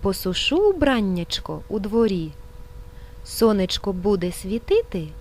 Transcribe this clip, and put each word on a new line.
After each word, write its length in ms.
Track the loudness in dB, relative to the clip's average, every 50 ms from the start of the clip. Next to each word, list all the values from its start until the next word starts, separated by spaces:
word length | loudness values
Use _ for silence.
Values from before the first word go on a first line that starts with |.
посушу 680 | 0 0 -2 0 -2 -2 -2 0 0 2 4 6 6 6
убраннячко 920 | 6 6 4 4 4 4 2 2 0 0 -2 -4 -4 -6 -6 -6 -8 -8 -8 -4
у 100 | -4 -4
дворі. 520 | -2 0 2 4 4 4 2 0 -2 -4 -8 -12 -16 -16 -16 -16 -16 -16 -14 -16 -16 -16 -16 -16 -16 -16 -16 -16 -14
Сонечко 680 | -12 0 4 4 6 6 4 2 0 -2 -4 -4 -4 -4
буде 380 | -2 0 2 2 2 0 -2
світити 760 | -4 -6 -6 -4 -4 -6 -2 2 2 2 2 0 -4 -6 -6 -6 -10 -14